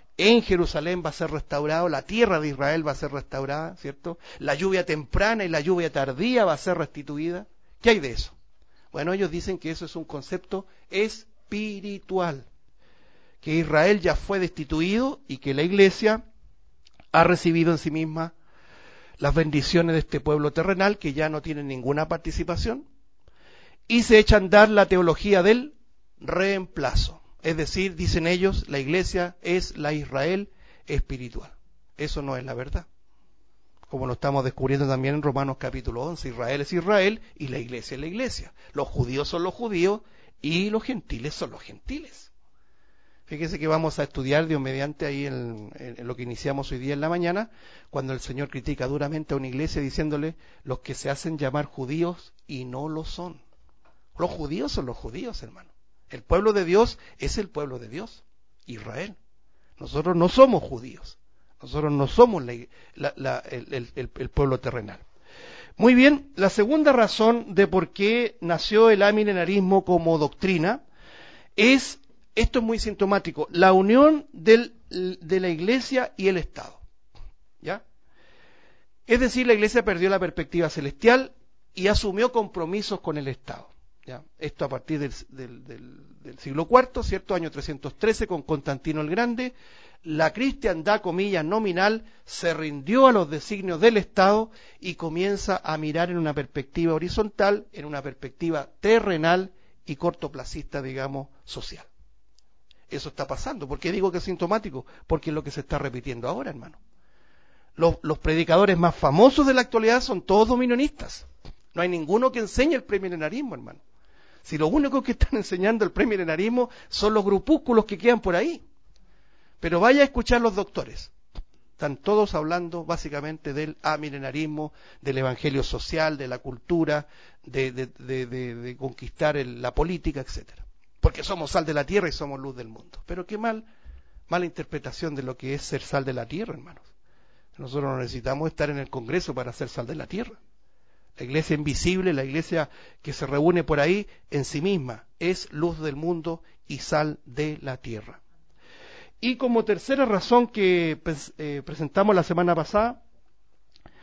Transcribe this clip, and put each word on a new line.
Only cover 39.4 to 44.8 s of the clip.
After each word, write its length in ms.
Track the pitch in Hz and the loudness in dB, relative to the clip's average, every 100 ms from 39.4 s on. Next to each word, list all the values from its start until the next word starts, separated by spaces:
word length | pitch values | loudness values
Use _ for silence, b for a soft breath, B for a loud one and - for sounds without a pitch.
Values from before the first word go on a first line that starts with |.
los 100 | 180 | -4
judíos 480 | - 233 185 180 214 b b b - | -6 -4 0 0 0 b b b -10
y 280 | 143 170 202 | -2 0 0
los 120 | 220 | -2
gentiles 500 | 240 240 - 113 143 | -4 -8 -8 -8 -8
son 180 | - 143 | -8 -10
los 100 | - | -10
gentiles. 720 | - 104 - 285 302 - - - - - - - - - - - - | -18 -16 -12 -12 -12 -20 -20 -20 -20 -20 -20 -20 -20 -20 -20 -20 -14
Fíjese 340 | 151 160 165 | -8 -6 -4
que 80 | 156 | 0
vamos 320 | 156 160 151 | 0 0 -2
a 40 | |
estudiar, 440 | 139 151 131 147 160 | -6 -4 0 2 2
Dios 140 | 151 | -2
mediante, 440 | 131 135 | -2 -4